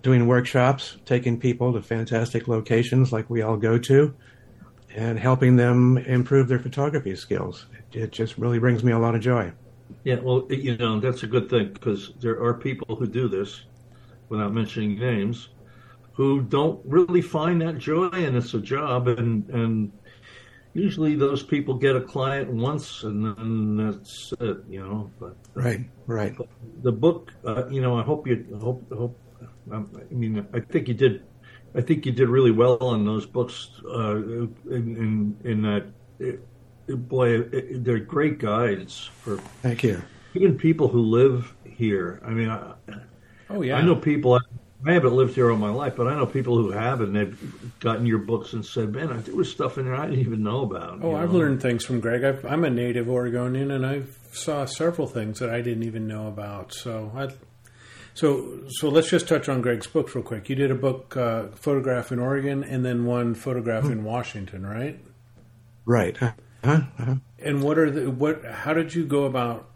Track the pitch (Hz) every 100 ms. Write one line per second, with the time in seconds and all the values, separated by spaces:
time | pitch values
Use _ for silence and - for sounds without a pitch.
0 | 127 127 120 123 123 127 127 135 - -
1 | - 123 123 117 127 120 123 117 - 113
2 | 113 117 113 117 120 113 110 113 117 127
3 | 131 110 110 117 110 110 110 117 120 139
4 | 147 - - - - - - - - 107
5 | 113 113 123 131 131 123 120 123 123 127
6 | 127 123 120 139 127 127 131 135 143 143
7 | 95 95 - 90 92 - - - - 113
8 | 110 - 113 - 120 117 123 117 120 113
9 | 117 113 120 120 87 - - - - -
10 | 131 123 127 127 - 135 135 117 117 107
11 | 127 120 110 120 - 120 98 - - 98
12 | - - 120 113 120 120 135 123 - 107
13 | 117 117 123 98 101 - - - - -
14 | - - - 107 104 110 104 - 107 104
15 | 127 110 101 120 - - - - - -
16 | - - 139 139 117 143 156 - 135 156
17 | 175 180 170 160 160 175 165 151 147 156
18 | 180 185 156 123 117 113 101 139 151 123
19 | 123 117 117 110 - 120 113 110 104 -
20 | - - - - - - _ 160 196 160
21 | 156 151 139 135 - 147 135 127 135 127
22 | 127 139 131 139 123 113 123 151 - -
23 | 110 104 110 104 113 110 107 104 107 101
24 | - - - - 117 92 - 95 95 107
25 | 101 - 90 - - - 120 110 127 -
26 | - 113 101 - - - 117 - 123 107
27 | 156 170 - - - 110 123 135 127 120
28 | 123 151 131 110 - 107 113 127 - 113
29 | 120 - - - 117 - - 214 202 -
30 | - 127 113 107 101 120 - 160 123 117
31 | 131 - - - - - - - 123 160
32 | 131 120 127 127 127 110 123 120 127 110
33 | 104 107 - 123 117 - - - - 123
34 | 107 107 107 117 120 - - 127 117 113
35 | 110 107 104 104 120 107 107 104 - -
36 | - - 127 120 - - - - - 131
37 | 123 131 120 113 117 - - 127 120 113
38 | 107 151 151 151 110 107 120 95 90 -
39 | - - - 98 - - 127 117 120 92
40 | - - - 180 190 131 160 160 127 120
41 | 110 113 135 123 117 - - - 113 98
42 | 87 98 - 113 113 113 - - - 107
43 | - - - - - 202 131 139 165 156
44 | 156 147 127 123 - - - - 143 175
45 | 127 123 123 127 120 110 104 117 143 -
46 | 120 147 127 135 123 117 104 101 117 131
47 | 104 104 98 - - - 120 - 117 110
48 | 120 110 101 113 - 117 - 127 104 120
49 | 156 117 110 - - - 135 139 127 131
50 | 151 131 113 110 104 123 120 87 87 92
51 | 165 151 170 180 151 131 127 117 - 123
52 | 113 120 139 135 - 151 160 120 123 120
53 | 117 123 123 120 123 131 139 139 131 143
54 | 135 - - - - 147 135 - 160 170
55 | 131 120 107 107 120 120 120 113 113 110
56 | 110 107 107 104 101 101 92 - 123 110
57 | 107 127 135 - - _ - - - -
58 | - - 156 135 - - - - 156 151
59 | 160 180 - 120 131 131 123 117 - 160
60 | - 127 - 110 - 135 139 123 135 131
61 | - 131 120 113 101 - - 139 131 123
62 | 120 120 123 139 139 139 139 131 127 120
63 | 120 123 120 113 139 123 113 113 139 113
64 | 107 120 - 107 92 95 98 110 139 -
65 | - _ _ - - - - - 113 117
66 | 90 - 120 - - - 120 156 135 -
67 | 120 135 - - 151 143 139 156 156 143
68 | 131 123 151 156 120 - 143 160 156 165
69 | 151 143 139 127 120 117 -